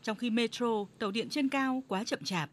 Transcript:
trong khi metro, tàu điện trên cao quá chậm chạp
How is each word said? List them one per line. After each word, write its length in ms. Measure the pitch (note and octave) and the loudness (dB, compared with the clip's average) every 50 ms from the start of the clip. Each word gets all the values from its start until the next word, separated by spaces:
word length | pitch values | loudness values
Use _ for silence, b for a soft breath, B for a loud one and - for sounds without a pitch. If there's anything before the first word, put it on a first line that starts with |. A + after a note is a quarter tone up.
| - | -4
trong 140 | - A3 G#3 | -4 -4 -2
khi 120 | A#3 B3 | -2 0
metro, 560 | A3 A#3 A#3 A3+ A3+ - A#3+ A#3 A3+ G#3+ G3+ G3 - - | 2 2 2 2 0 0 0 2 2 0 0 -4 -6 -4
tàu 120 | A3 G3+ | -4 -2
điện 180 | G3 A3+ G#3+ A#3+ | 0 0 -2 -2
trên 200 | - D4 C#4+ C4+ | 0 2 2 2
cao 340 | - C#4 C4+ C4 C4 C4 C4 - | 2 2 2 2 0 0 -2 -2
quá 160 | G3 F#3+ A3 | -2 -2 -2
chậm 200 | - - - D3+ | -2 -4 -4 -4
chạp 260 | C#3+ F#3 F3 D3+ C#3 | -2 -2 -2 -2 -2